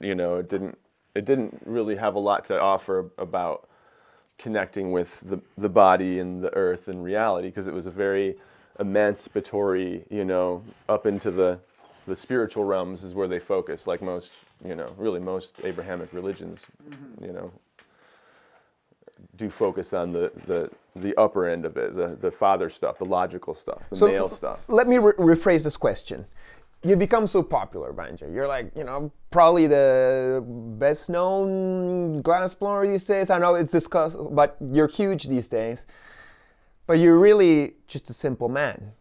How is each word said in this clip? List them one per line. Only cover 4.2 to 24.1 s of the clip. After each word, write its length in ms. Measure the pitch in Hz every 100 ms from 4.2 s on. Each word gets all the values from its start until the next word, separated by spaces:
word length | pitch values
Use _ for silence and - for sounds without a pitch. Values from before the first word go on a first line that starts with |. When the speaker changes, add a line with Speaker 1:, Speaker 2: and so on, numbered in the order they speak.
| _ _
Speaker 1:
connecting 540 | 117 107 95 101 92
with 280 | 90 87 -
the, 180 | 92 92 - -
the 100 | 101
body 520 | 98 95 92 92 90
and 220 | 90 92
the 100 | 90 -
earth 320 | 92 90 -
and 160 | 92
reality, 480 | 87 104 113 90 92
'cause 140 | 104 92
it 60 |
was 140 | 87 90
a 40 |
very 460 | 92 98 98 98 95 _ _ _ -
emancipatory, 1300 | 101 101 104 101 - 104 - 104 101 92 92 90 -
you 140 | 104
know, 400 | 92 92 90 90 110 - -
up 180 | 107 107
into 260 | 101 107
the, 280 | 90 90 90 _ _ - - -
the 80 | 92
spiritual 480 | - 127 107 110
realms 400 | 101 95 90 90
is 100 | 92
where 140 | 92 95
they 120 | 87
focus, 480 | - 95 85 78 92
like 140 | 87
most, 300 | 95 87 - _ _ _
you 120 | 92 82
know, 180 | 62 98
really 220 | 107 90
most 320 | 92 92 - -
Abrahamic 500 | 95 87 87 90 -
religions, 460 | 90 95 90 90 87 - _ 147
Speaker 2:
Mm-hmm. 360 | 139 139 110 98
Speaker 1:
you 80 |
know, 180 | 90 90 98 _ _ _ _ _ _ _ _ _ _ _ _ _ _ - _ 92 92
do 140 | 107
focus 440 | - 101 92 90
on 180 | 92 87
the, 200 | 85 87 - 92
the, 220 | 87 78 - _ 92
the 200 | 98 -
upper 280 | 107 98 87
end 180 | 85 80
of 120 | 67
it, 180 | 58 90
the, 220 | 87 80
the 100 | 92
father 380 | - 98 92 85
stuff, 280 | - 62 -
the 80 | 95
logical 480 | 90 90 90 - -
stuff, 260 | - - -
the 60 | 95
Speaker 2:
So, 120 |
Speaker 1:
male 220 | 101